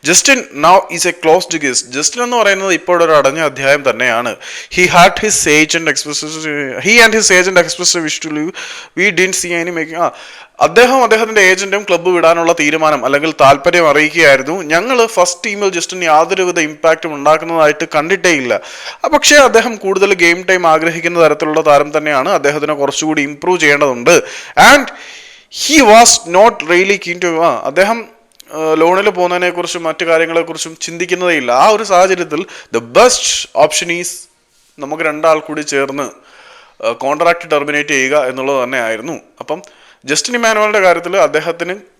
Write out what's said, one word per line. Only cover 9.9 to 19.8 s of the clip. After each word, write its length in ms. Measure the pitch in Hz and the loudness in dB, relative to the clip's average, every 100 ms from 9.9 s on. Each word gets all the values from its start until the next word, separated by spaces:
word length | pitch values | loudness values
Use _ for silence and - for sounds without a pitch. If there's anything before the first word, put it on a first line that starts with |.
| 160 | -4
ആ, 140 | 160 - - - - _ | -4 -4 -20 -20 -20 _
അദ്ദേഹം 420 | 151 180 247 262 | 2 4 4 4
അദ്ദേഹത്തിന്റെ 380 | 233 220 220 220 | 2 2 2 2
ഏജന്റും 420 | 190 185 196 196 | 2 2 -2 -6
ക്ലബ്ബ് 260 | 208 175 175 | -2 -2 0
വിടാനുള്ള 440 | 180 165 170 165 | 2 2 2 0
തീരുമാനം 520 | 165 147 156 156 147 | 0 0 0 0 0
അല്ലെങ്കിൽ 300 | 120 143 156 156 | 0 -2 -2 2
താല്പര്യം 500 | 139 143 175 175 165 | 4 4 2 2 4
അറിയിക്കുകയായിരുന്നു. 720 | 143 151 165 156 135 131 180 | 2 2 4 4 4 0 -6
ഞങ്ങൾ 440 | 156 160 220 254 226 | -2 -2 0 0 0
ഫസ്റ്റ് 380 | 208 175 - 226 | 2 -2 -2 -8
ടീമിൽ 220 | 202 202 | -4 -4
ജസ്റ്റിന് 340 | 180 156 185 | -4 -8 -6
യാതൊരുവിധ 580 | 170 156 165 190 180 175 | 2 4 4 0 -2 -2
ഇമ്പാക്റ്റും 540 | 151 151 165 160 170 | -4 -2 -2 -2 -4
ഉണ്ടാക്കുന്നതായിട്ട് 760 | 147 143 156 165 165 151 147 165 | -4 0 0 0 0 2 0 -2
കണ്ടിട്ടേ 360 | 156 156 190 175 | -4 -2 0 0
ഇല്ല. 300 | 156 123 104 - - - - | 0 -2 -4 -6 -18 -18 -8
ആ, 40 | 330 | 0
പക്ഷേ 280 | 294 - 294 | 0 4 4
അദ്ദേഹം 400 | 262 220 233 | 6 4 0
കൂടുതൽ 380 | 214 | -6